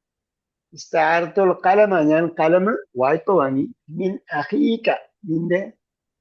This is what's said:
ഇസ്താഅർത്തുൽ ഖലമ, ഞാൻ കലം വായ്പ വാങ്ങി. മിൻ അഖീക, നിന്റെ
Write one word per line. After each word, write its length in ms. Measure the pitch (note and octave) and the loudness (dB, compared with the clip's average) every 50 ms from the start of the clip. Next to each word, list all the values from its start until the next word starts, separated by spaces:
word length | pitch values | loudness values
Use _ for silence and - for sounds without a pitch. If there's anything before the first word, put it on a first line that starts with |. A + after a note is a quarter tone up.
| _ _ _ _ _ _ _ _ _ _ _ _ _ _ - | _ _ _ _ _ _ _ _ _ _ _ _ _ _ -20
ഇസ്താഅർത്തുൽ 840 | D#3 - - - E3+ D#3 D#3 E3 E3+ F3 D#3+ D#3+ G3+ G3 F#3 F3 F3+ - F3+ | -20 -14 -6 -2 0 0 2 2 0 -2 -2 0 0 2 2 0 0 2 2
ഖലമ, 340 | F#3+ G#3 G#3+ G3+ F#3+ F3 | 4 4 4 4 4 2
ഞാൻ 260 | D3+ D3+ D#3 D#3+ E3+ E3 E3 - | 2 2 2 2 0 0 -2 0
കലം 380 | D#3 D#3+ E3+ F#3 F#3 G3+ A#3+ - - - _ B2 | 2 2 4 2 2 0 -2 -4 -8 -10 _ -2
വായ്പ 340 | B2+ C3+ D3+ D#3+ - - | 0 0 0 0 0 0
വാങ്ങി. 420 | G3 F3 C#3 C3+ C3+ C3+ C#3+ - - - _ - | 0 2 2 0 -2 -2 -4 -6 -8 -16 _ -14
മിൻ 300 | D3+ - F#3+ F#3 G3+ - - - - | -10 -6 -6 -4 -6 -6 -10 -10 -8
അഖീക, 560 | D3 C#3+ - G3+ B3+ - A3+ A3+ A3+ A3+ F#3+ C#3+ - - - _ _ - | -8 -6 -4 -4 -2 0 0 -2 -2 -2 -2 -4 -4 -6 -14 _ _ -10
നിന്റെ 460 | F3+ D#3+ E3 E3+ E3+ F3 F#3 G3+ A3+ - _ _ _ _ _ _ _ _ _ | -6 -6 -4 -2 -2 -2 -4 -4 -6 -14 _ _ _ _ _ _ _ _ _